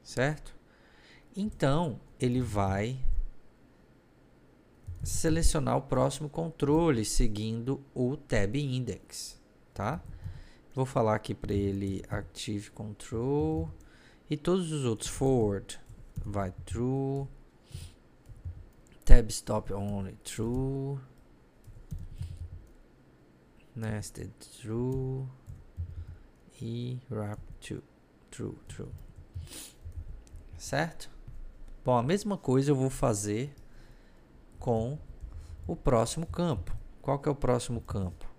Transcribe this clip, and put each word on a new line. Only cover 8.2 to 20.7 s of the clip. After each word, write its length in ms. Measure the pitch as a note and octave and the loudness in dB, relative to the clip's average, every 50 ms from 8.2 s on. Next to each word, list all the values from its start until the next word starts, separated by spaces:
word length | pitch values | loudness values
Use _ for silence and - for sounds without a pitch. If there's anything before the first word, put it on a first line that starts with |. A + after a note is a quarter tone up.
| - - C#3 A2 G2+ G2 A2 | -4 0 2 2 2 2 2
index, 840 | C#3 D3 C#3 B2+ B2+ B2+ A2+ F#2 - - - - - - - - - - - - - - - - | -2 -2 0 -2 -2 -4 -4 -6 -8 -12 -16 -14 -14 -14 -14 -14 -20 -20 -20 -20 -20 -20 -18 -8
tá? 280 | - F#2+ A2 D3 F3 - - - - - - - - - - - - - - - | -6 -4 -4 -4 -6 -8 -12 -14 -12 -12 -12 -12 -12 -16 -18 -20 -20 -20 -12 -4
Vou 120 | C3 C3 | -2 -2
falar 280 | B2+ - C3+ A#2 A2 G#2+ | 0 2 2 4 4 2
aqui 200 | G#2+ - - G#2 | 2 0 -4 -8
pra 180 | - - - G#2 | -6 -4 -2 0
ele 500 | G2+ G2+ G2 G2 G2 G2 G2 G2 F#2 - - | 0 0 0 0 -2 -2 -4 -4 -6 -6 -6
active 600 | G#2+ G#2 F#2+ F2+ - - - - G#2+ G2+ G#2 - | -6 -6 -6 -8 -12 -12 -8 -6 -6 -6 -8 -10
control 1000 | - - A2+ A2 G#2 - - - - A2+ A#2 C3 C#3+ D3 D#3 D#3 D#3+ D#3+ E3 D#3+ - - - - - - - - - - _ - | -14 -12 -12 -12 -12 -14 -12 -8 -6 -4 -2 -2 0 0 0 0 -2 -2 -4 -6 -8 -16 -20 -20 -20 -20 -20 -20 -20 -20 _ -6
e 60 | D3+ | -6
todos 360 | C#3+ C#3+ E3+ F3 F#3+ F#3 D#3+ D#3 | -2 2 2 2 2 2 -2 -2
os 120 | D3 C3+ | -2 0
outros 240 | B2 A2+ G#2+ - - | 0 0 -2 -4 -8
forward 680 | - - C#3+ C3+ C3 B2 A2+ G#2 G2+ G2 - - - - - - - - - - - - - | -4 0 2 4 4 4 4 2 2 -2 -6 -10 -16 -16 -16 -18 -20 -20 -20 -12 -10 -8 -6
vai 280 | G#2 G2+ G2+ G2 F#2 F#2 - - | -4 -2 -2 -2 -4 -6 -10 -10
true, 600 | - - A2 A#2+ B2+ C3 C3+ C3+ C3+ C#3 C#3 C#3 C#3 - - - - - - - - - - - - - - - - - - - - - - - - - - - - - - - - - - - | -8 -4 -2 -2 0 0 -2 -2 -2 -2 -4 -6 -8 -12 -18 -20 -20 -20 -20 -20 -18 -16 -16 -16 -16 -18 -20 -20 -20 -20 -20 -20 -20 -20 -14 -12 -12 -12 -12 -18 -20 -20 -20 -20 -20 -20 -2 12
tab 240 | - - B2 A2+ G#2 | 12 12 12 12 8
stop 420 | - - - - G#2+ G#2+ - - G2 | -4 -6 -2 -2 -2 -2 0 -2 -6
only 440 | G2+ G2+ G2+ G2+ G2+ G2 F#2+ - - - | -4 -4 -4 -4 -4 -4 -6 -10 -14 -14
true, 760 | - - - A2 A2+ A#2+ B2+ C3+ C3+ | -12 -6 -4 -4 -2 0 -2 -2 -2